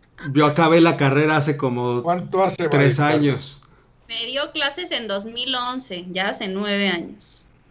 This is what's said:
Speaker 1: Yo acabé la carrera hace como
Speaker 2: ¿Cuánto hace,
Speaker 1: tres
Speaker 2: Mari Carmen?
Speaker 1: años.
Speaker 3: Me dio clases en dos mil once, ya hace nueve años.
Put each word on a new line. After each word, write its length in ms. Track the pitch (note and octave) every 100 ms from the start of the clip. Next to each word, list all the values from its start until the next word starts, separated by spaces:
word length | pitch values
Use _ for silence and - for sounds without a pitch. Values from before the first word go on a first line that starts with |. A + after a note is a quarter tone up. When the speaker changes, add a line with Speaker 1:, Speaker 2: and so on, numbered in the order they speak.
| _ - C#3+
Speaker 1:
Yo 120 | C#3 D3+
acabé 360 | C#3+ D#3+ E3+
la 160 | E3 C#3+
carrera 400 | C#3 C3+ D#3 D#3
hace 200 | D3 C#3+
como 440 | C3+ A#2+ B2 A#2+
Speaker 2:
¿Cuánto 400 | E3 F3+ - F#3
hace, 240 | F#3+ F3+ D#3+
Speaker 1:
tres 300 | C#3+ C#3 C#3
Speaker 2:
Mari 120 | D3
Carmen? 160 | D#3 D3
Speaker 1:
años. 300 | A#2+ - - _ _ _ _ -
Speaker 3:
Me 180 | A3+ A#3
dio 260 | C4+ D#4
clases 400 | D#4 C#4+ F4 F4
en 160 | B3+ A3
dos 180 | G3 A3
mil 280 | A#3+ B3+ B3
once, 500 | B3 B3+ - F3+ F3+
ya 180 | F3+ G3+
hace 180 | B3+ G3+
nueve 420 | F#3+ G#3 G3+ G3
años. 560 | E3+ - - - - - _ _